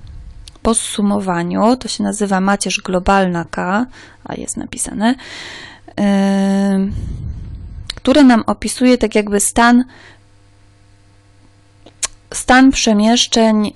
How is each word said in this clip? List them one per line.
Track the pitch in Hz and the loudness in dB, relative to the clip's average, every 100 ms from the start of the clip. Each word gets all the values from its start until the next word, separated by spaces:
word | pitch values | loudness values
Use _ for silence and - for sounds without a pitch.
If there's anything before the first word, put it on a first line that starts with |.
| - - - - - - | -18 -18 -18 -20 -20 -6
po | 220 | -2
zsumowaniu, | 226 - - 202 202 190 170 175 190 214 254 | -2 -4 -4 -2 -2 -2 -4 -2 0 2 0
to | 240 | -4
się | - | -6
nazywa | 202 202 202 190 | -4 -2 -2 0
macierz | 196 202 185 - | 0 0 -2 -6
globalna | - 185 190 196 185 170 165 | -4 -4 0 2 2 -2 -6
K, | - 180 202 254 - - - | -6 -4 -2 -4 -10 -20 -20
a | - - | -14 -12
jest | - - | -10 -10
napisane, | - - - - 220 262 - - - - - - - - | -10 -10 -8 -2 0 -2 -6 -18 -16 -18 -20 -20 -14 -2
em, | 202 196 196 196 196 196 196 196 196 - - - - - - - - - - - | 0 2 2 0 0 0 0 0 -2 -6 -8 -8 -10 -12 -12 -14 -14 -14 -14 -6
które | - 294 | 2 6
nam | 262 226 - | 6 6 2
opisuje | 208 220 - 254 247 | -4 -6 0 2 2
tak | 214 220 | 2 0
jakby | 208 202 | 0 0
stan, | - - 233 240 254 - - - _ _ _ _ _ _ _ _ _ _ _ _ _ _ _ _ - _ - - - | 0 2 4 4 2 -6 -20 -20 _ _ _ _ _ _ _ _ _ _ _ _ _ _ _ _ -20 _ -14 -14 -16
stan | - - 254 269 | -6 2 6 6
przemieszczeń, | - 233 208 214 240 - 233 226 214 208 | 4 2 2 4 2 2 2 4 2 -2